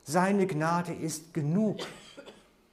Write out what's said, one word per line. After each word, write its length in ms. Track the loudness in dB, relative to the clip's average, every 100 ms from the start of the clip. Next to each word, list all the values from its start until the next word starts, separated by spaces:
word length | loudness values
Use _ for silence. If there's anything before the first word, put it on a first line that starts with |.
| -2
Seine 400 | 2 4 4 2
Gnade 480 | 2 0 0 -2
ist 400 | -6 -6 -6 -8
genug. 440 | -4 0 2 2 -2 -8 -14 -20 -20 -20 -20 -20 _ _